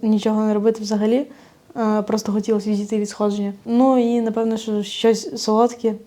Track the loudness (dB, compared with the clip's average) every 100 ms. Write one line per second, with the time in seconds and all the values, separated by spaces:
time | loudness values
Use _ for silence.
0 | 0 2 2 0 0 2 2 0 -2 -2
1 | 2 0 -2 -12 -20 _ -14 -4 0 0
2 | 0 -2 -2 -2 0 -2 0 -2 -2 -4
3 | -4 -2 -2 -2 -4 -6 -2 2 4 4
4 | 2 2 0 0 -2 -2 -2 -4 -4 0
5 | 2 2 -2 -6 0 2 2 0 -4 -4